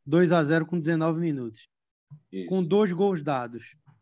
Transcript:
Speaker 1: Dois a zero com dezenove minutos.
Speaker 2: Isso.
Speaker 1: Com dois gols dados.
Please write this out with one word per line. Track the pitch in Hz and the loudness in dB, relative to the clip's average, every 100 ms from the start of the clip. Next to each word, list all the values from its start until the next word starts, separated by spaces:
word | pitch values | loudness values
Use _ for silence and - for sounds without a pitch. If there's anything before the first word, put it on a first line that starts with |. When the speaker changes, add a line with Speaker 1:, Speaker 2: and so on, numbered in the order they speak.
Speaker 1:
Dois | 139 160 180 | -2 2 4
a | 170 | 4
zero | 147 160 156 | 2 0 0
com | 175 | -2
dezenove | 156 165 160 165 | -2 0 0 -2
minutos. | 170 139 120 113 - _ _ _ _ - _ | -2 -4 -8 -12 -20 _ _ _ _ -20 _
Speaker 2:
Isso. | 190 175 | -10 -4
Speaker 1:
Com | 190 | -2
dois | 170 202 214 | 2 2 2
gols | 175 202 175 | 2 0 0
dados. | 147 131 123 117 - _ _ _ | -2 -4 -4 -10 -16 _ _ _